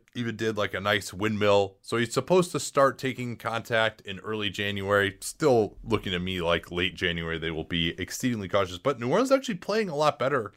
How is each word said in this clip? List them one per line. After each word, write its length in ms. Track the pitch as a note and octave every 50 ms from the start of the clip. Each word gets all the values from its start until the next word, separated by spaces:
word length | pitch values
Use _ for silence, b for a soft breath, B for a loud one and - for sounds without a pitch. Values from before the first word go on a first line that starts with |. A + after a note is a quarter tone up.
| _ _ -
even 220 | A#2 A#2+ A#2 A2+
did, 200 | G#2 A2+ A2 A2
like, 180 | G#2 G#2 F#2 -
a 60 | F#2+
nice 340 | F#2+ G2+ G#2 G2+ - - -
windmill. 640 | F2+ G2+ A2 A2 G#2 G#2 G#2 G2+ G2+ G2+ G2 - _
So 160 | _ - -
he's 160 | A#2 A#2+ A#2 -
supposed 400 | C#3+ B2 - F3+ F#3+ F3 F3 -
to 80 | C#3+
start 380 | - - - C#3+ C#3 C3+ A#2+ -
taking 380 | - C3 A#2+ B2 B2 A#2+ A#2
contact 680 | - - A#2 A2+ A2+ G#2 - A#2 A2 A2 A2 - - -
in 160 | G#2 G2 F2+
early 320 | - G#2+ A2 G#2+ G#2 G#2
January. 640 | F#2 - G2+ G2+ G2+ G2+ G2 G2 G2+ G2+ G2 G2 G2 -
Still 580 | - - - - D#3+ D3 B2+ A#2 G#2+ F#2 - - -
looking 300 | A#2 A2 G2+ - G#2 F#2
to 60 | F2
me 240 | F2+ F#2 F#2 F2+ E2+
like 280 | E2 E2+ E2+ - -
late 240 | F2 F2 F2+ F#2 F2
January 440 | D#2+ F#2+ F2 E2+ E2+ E2 E2 E2 D#2+
they 120 | D2+ E2
will 140 | E2 D#2 D#2+
be 340 | - F2 E2+ E2 E2 D#2 -
exceedingly 500 | F#2 - - - - B2+ A#2+ G#2+ G2 F2+
cautious. 280 | - G2+ G2 E2+ F2+ F2
But 220 | - C3 C#3 A2
New 100 | A#2+ B2
Orleans 220 | D3 G3+ C4 C4 C4+
actually 240 | C4+ C4+ - G#3+
playing 320 | F3 - - G3+ A3+ A3 F#3+
a 80 | D3+
lot 220 | D3 D3+ D3+ C#3+ -
better 340 | A#2+ C3+ C#3+ C3 G#2+ G2+ -